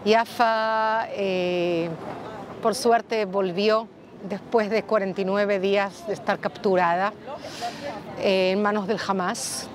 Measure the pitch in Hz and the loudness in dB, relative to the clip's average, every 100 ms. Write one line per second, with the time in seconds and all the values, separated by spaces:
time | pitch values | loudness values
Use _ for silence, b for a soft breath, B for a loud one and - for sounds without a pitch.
0 | 202 220 233 - 233 226 220 220 220 220 | 6 4 4 2 2 4 2 2 2 0
1 | 226 - 196 185 180 180 175 170 170 170 | -2 -2 -2 0 0 0 0 0 -2 -6
2 | - - - - - - 226 202 233 226 | -10 -10 -12 -12 -14 -4 -2 0 4 2
3 | 220 226 208 190 190 170 208 220 226 - | 2 -2 0 0 0 2 4 2 0 -14
4 | - - 196 190 - 233 208 220 202 220 | -20 -16 -10 -10 0 0 2 0 2 0
5 | 196 185 190 202 202 202 190 196 196 - | 0 -2 0 2 2 2 2 2 0 -4
6 | - 202 - 196 208 - 214 185 175 175 | -8 -6 -2 -2 -2 -2 2 4 4 2
7 | 196 - - - B B 719 B 571 B | 0 -4 -14 -12 B B -8 B -10 B
8 | - - - 190 185 190 208 214 190 208 | -12 -2 2 4 4 4 2 0 -2 -4
9 | - 190 180 233 - - - | 0 -2 0 -4 -6 -8 -10